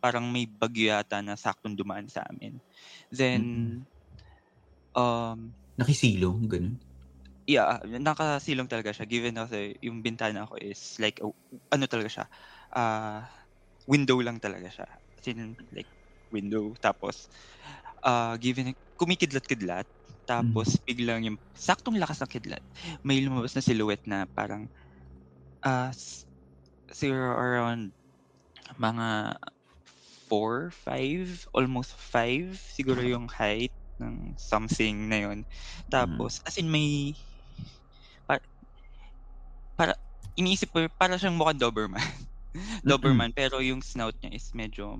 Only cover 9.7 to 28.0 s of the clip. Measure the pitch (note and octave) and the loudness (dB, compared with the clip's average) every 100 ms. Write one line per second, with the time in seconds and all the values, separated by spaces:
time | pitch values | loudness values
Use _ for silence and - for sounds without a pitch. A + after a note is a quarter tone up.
9.7 | - A#2 A2+ A2+ A2+ A2+ G#2 A2 A2+ G2+ | -6 -8 -4 -4 0 -2 -2 -8 -10 -10
10.7 | G2 - - G#2+ - G#2+ - _ B2 _ | -12 -12 0 0 0 -6 -6 _ -20 _
11.7 | D3 C3+ A#2 G#2+ - - - - - - | 2 2 0 -2 -6 -8 -10 -20 -20 -6
12.7 | - A#2 A2 A2 G#2+ A#2 - - _ _ | 0 2 0 -4 -8 -12 -20 -20 _ _
13.7 | - - D3 C3+ B2+ A#2+ A#2 G#2 F#2+ F2+ | -20 2 4 6 4 4 -2 -6 -6 -10
14.7 | - - - - - - A2+ A2 A#2 - | -12 -14 -16 -20 -12 -10 -8 -10 -12 -14
15.7 | - - - - - - G#2+ G2+ A2 G#2+ | -14 -16 -20 -20 -20 -8 -6 -2 -2 -2
16.7 | A#2+ A2 - - - - - - - - | 0 0 2 -4 -8 -14 -20 -20 -20 -18
17.7 | - - - C3 A#2+ A#2 A2+ A#2+ B2+ B2+ | -18 -18 0 4 4 2 0 0 0 -2
18.7 | C3 - - E3+ F3+ D3+ C3+ - B2 F#2 | -6 -14 -2 2 4 2 0 -2 -2 -2
19.7 | F2 - - - - - A#2+ A#2 A2 A2 | -4 -6 -12 -20 -20 -2 0 2 2 2
20.7 | - - B2 A#2+ A2+ A2 G#2+ - - - | 0 -2 -2 0 0 -2 -6 -16 -8 2
21.7 | F#3 - A3 E3 D3+ C3+ B2 A2 F2 - | 2 2 0 0 -2 -4 -6 -8 -12 -12
22.7 | - E3+ D#3+ C#3 C3+ C3+ B2+ A#2+ C3+ - | -14 -12 -6 2 4 4 0 0 2 4
23.7 | A2+ G#2+ G#2 - G2 F#2 - G#2+ G#2 A2+ | 4 4 2 0 -2 -2 -4 -4 -4 -10
24.7 | - - - - - - - - - C#3 | -16 -20 -20 -20 -20 -20 -20 -20 -4 0
25.7 | B2+ B2+ B2+ - - - - - - - | 0 0 -6 -14 -16 -18 -20 -20 -20 -20
26.7 | - - - C#3+ C3 B2+ A#2+ B2 B2 A#2 | -20 -20 -2 0 2 2 2 2 4 2
27.7 | A#2 G#2 - | 0 -4 -10